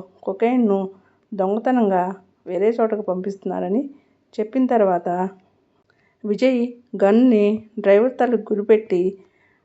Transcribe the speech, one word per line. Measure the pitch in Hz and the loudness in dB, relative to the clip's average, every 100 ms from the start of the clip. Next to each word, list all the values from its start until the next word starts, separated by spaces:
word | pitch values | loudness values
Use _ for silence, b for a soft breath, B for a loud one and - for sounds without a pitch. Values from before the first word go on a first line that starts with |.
| 185 _ | -6 _
కొకైన్ను | - 196 233 254 220 196 190 B B B B | -10 -4 0 2 2 0 -2 B B B B
దొంగతనంగా | 202 190 214 226 254 208 185 180 185 _ _ - | -4 -2 -2 0 0 2 2 -2 -6 _ _ -8
వేరే | 180 208 | -2 0
చోటకు | 233 220 208 | 0 -2 -2
పంపిస్తున్నారని" | 202 185 190 196 196 180 180 214 285 B B B B | -4 -6 -6 -8 -8 -6 -2 -2 -4 B B B B
చెప్పిన | - 214 269 254 | -10 -6 -2 0
తర్వాత | 240 190 175 180 175 190 - _ _ _ _ _ _ _ _ | 2 2 0 -2 -4 -4 -8 _ _ _ _ _ _ _ _
విజయ్ | 214 202 254 247 247 - _ 196 | -6 0 0 0 -2 -8 _ 0
గన్ని | 196 226 254 214 208 214 - - | 2 4 4 4 2 0 -6 -4
డ్రైవర్ | 202 202 247 254 | 2 4 4 0
తలకు | 247 220 | 0 -2
గురిపెట్టి, | 214 208 214 214 220 180 185 190 b b b b | -2 -2 2 2 2 -2 -2 -6 b b b b